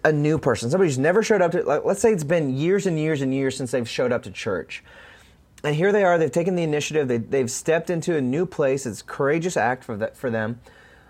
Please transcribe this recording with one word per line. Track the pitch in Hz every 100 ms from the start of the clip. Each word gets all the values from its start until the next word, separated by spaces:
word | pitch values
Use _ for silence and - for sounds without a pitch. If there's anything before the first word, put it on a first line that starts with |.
a | 156
new | 147 151 156
person. | 139 110 117
Somebody | 185 180
who's | 127
never | 147 202
showed | 208 208
up | 175
to, | 170
like, | - 147 143
let's | 196
say | 233
it's | 202
been | 143 170 143 131
years | 165 196 190
and | 160
years | 156 147
and | 135
years | 135 135 127
since | 127
they've | 131 113
showed | - 123
up | 120
to | 104
church. | - 110 87 - - - - - - - _ _ -
And | 147 151
here | 196
they | 208
are, | 185 175
they've | 156
taken | 170 170 175
the |
initiative, | 160 147 143 151 131
they, | 120
they've | 104 147 120
stepped | - - 165 165
into | 170 180 160
a |
new | 127 143 180
place. | - 139 135 123
It's | 92
a | -
courageous | - 139 160 175 165
act | 113 127
for | - 104
that, | 110 -
for | 127
them, | 113 110 120 - - - - -